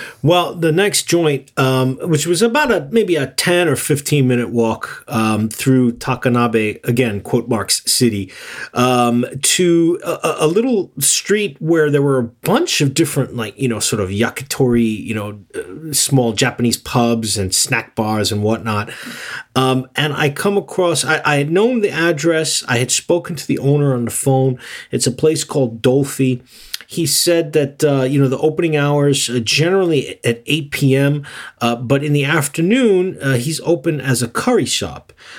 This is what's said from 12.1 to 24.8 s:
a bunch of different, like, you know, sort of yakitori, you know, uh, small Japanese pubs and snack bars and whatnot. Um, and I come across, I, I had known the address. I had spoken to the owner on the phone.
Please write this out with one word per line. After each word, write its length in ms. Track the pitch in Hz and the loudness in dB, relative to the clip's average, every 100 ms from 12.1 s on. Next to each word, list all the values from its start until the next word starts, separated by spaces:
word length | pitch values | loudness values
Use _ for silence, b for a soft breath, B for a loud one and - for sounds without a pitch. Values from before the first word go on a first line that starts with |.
| 131 | 2
a 40 | |
bunch 580 | 117 - - 247 359 - | -2 -4 0 0 2 0
of 120 | 139 | 0
different, 440 | 135 160 143 120 123 | 2 0 0 -4 -4
like, 200 | 107 - | -8 -4
you 120 | 127 | -4
know, 100 | 107 | -2
sort 220 | - 107 | -2 -2
of 80 | 95 | -2
yakitori, 960 | 101 117 - 135 - 127 117 113 107 107 | 0 -2 -4 -6 0 2 2 2 -2 -6
you 100 | 107 | -6
know, 240 | 104 104 - - | -8 -12 -14 -12
uh, 380 | 92 98 160 | -12 -12 -6
small 400 | 139 - 139 117 | -4 2 2 2
Japanese 420 | 101 123 - 120 - | 2 0 0 -2 -2
pubs 640 | - 123 120 117 107 104 | -2 0 2 0 -2 -2
and 180 | 92 - | -2 -2
snack 400 | - 117 - - | -2 -2 -4 -4
bars 340 | 107 107 101 | -2 0 0
and 120 | 104 | 0
whatnot. 460 | 107 113 113 104 104 B B B B B B 131 | 0 0 -2 -4 -4 B B B B B B 0
Um, 320 | 131 131 127 - | 2 0 -2 -4
and 180 | 147 | -2
I 160 | 143 147 | 0 -2
come 280 | 143 202 202 | 0 0 0
across, 460 | - - 175 160 | -2 0 0 0
I, 180 | - 156 151 | 0 0 0
I 100 | 143 | 0
had 120 | 147 | 0
known 300 | 180 233 240 | 2 2 0
the 100 | 202 | -2
address. 720 | 156 170 147 165 160 156 - - | 0 0 0 0 0 0 -4 -2
I 100 | 120 | -2
had 140 | 123 | 0
spoken 440 | - - 175 175 151 | -2 0 -2 -2 -8
to 120 | - | -4
the 120 | - | -2
owner 340 | 135 147 143 | 0 2 2
on 120 | 123 117 | 0 -2
the 60 | |
phone. 480 | - 139 131 131 127 B B | -2 0 2 2 -2 B B